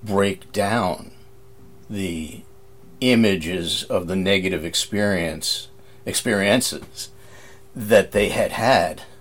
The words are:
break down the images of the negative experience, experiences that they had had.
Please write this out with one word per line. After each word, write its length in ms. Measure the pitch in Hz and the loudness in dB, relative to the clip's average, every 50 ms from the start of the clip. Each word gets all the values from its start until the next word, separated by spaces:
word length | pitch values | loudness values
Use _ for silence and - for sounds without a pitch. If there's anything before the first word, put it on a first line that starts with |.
| - | -6
break 480 | 104 101 98 98 98 95 - - - | 0 2 2 2 2 0 -4 -10 -8
down 600 | - 104 101 101 107 120 104 90 78 - - - - - - - - - - - - - - - - - - - | -2 -2 0 0 2 0 0 0 -2 -4 -8 -16 -18 -20 -20 -20 -20 -20 -20 -20 -20 -20 -20 -20 -20 -20 -16 -10
the 520 | 107 101 98 90 85 80 78 76 - - - - - - - - - - - - - - | -8 -6 -4 -4 -4 -6 -8 -8 -12 -16 -18 -20 -20 -20 -20 -20 -20 -20 -20 -20 -10 -2
images 840 | 127 127 123 113 113 104 98 90 78 82 90 92 85 82 - - - | 2 4 6 6 6 4 4 2 -2 -4 -4 -4 -4 -4 -4 -4 -4
of 240 | - - 95 90 82 | -2 -2 -2 -2 -2
the 80 | 95 | -2
negative 480 | 95 92 95 98 95 90 92 90 82 76 | -2 2 2 2 2 2 0 -2 -2 -4
experience, 1040 | 85 85 - - - - 101 104 101 101 90 85 82 78 80 - - - - - - - - - - - - - | -4 -4 -4 -4 -2 -2 0 0 2 2 0 0 -2 -4 -4 -4 -4 -4 -4 -6 -14 -18 -20 -20 -20 -20 -14 -10
experiences 1040 | 117 - - - 127 110 101 98 101 104 127 123 - - 73 - - - - - - - - - - - - - - - - - - - | -6 -6 -4 0 0 0 2 4 4 4 4 2 0 -6 -8 -10 -14 -14 -14 -14 -14 -14 -20 -20 -20 -20 -20 -20 -20 -20 -20 -20 -16 -12
that 360 | 131 110 101 113 101 95 - | -10 0 4 4 4 4 4
they 180 | - 104 101 92 | 2 0 2 2
had 220 | - 110 95 87 - | 0 -2 -2 -2 -2
had. 500 | - 117 120 135 104 85 87 78 - - - - - | 0 2 4 4 4 4 2 -4 -8 -14 -18 -20 -20